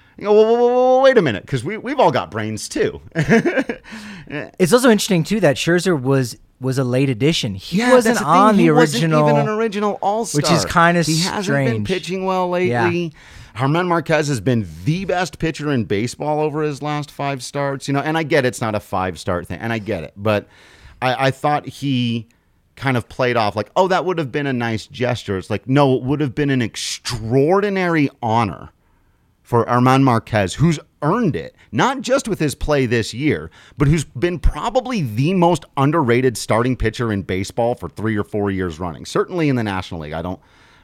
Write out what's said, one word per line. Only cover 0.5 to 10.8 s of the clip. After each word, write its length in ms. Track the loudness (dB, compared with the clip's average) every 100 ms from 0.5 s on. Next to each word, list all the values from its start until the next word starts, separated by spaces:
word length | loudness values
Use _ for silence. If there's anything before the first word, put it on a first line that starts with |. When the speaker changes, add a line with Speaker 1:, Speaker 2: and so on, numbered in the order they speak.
| 4
Speaker 1:
well, 180 | 4 4
well, 260 | 4 6
wait 160 | 6 6
a 40 |
minute, 240 | 2 -2 -4
'cause 160 | -6
we, 140 | -4 -8
we've 220 | -6 2
all 120 | 2
got 180 | 2 -4
brains 360 | -6 -6 -8 -6
too." 340 | -2 -2 -4 -10 -4
<laughs> 600 | 2 2 2 -2 -4 -8 -14 -18 -18 -18 -12
Speaker 2:
It's 440 | -10 -8 0 2
also 160 | 4 6
interesting, 340 | 4 2 0
too, 160 | 0 2
that 160 | 2 2
Scherzer 440 | 0 0 2 0
was, 380 | 2 0 0 -6 _ -8
was 180 | -4 -2
a 60 |
late 260 | 0 2 0
addition. 460 | 2 0 0 -4 -6
He 220 | -4 0
Speaker 1:
Yeah, 160 | 4
Speaker 2:
wasn't 220 | 4 4 0
Speaker 1:
that's 100 | 4
the 60 |
thing. 100 | 4
Speaker 2:
on 160 | 6 6
the 60 |
Speaker 1:
He 80 | 6
wasn't 320 | 6 4 2
Speaker 2:
original, 260 | 2 4 4
Speaker 1:
even 100 | 4
an 60 | 2
original 520 | 0 -2 0 -2 -2
All-Star. 380 | -2 -2 -2 -2
Speaker 2:
which 120 | 2
is 140 | 2 2
kinda 360 | 4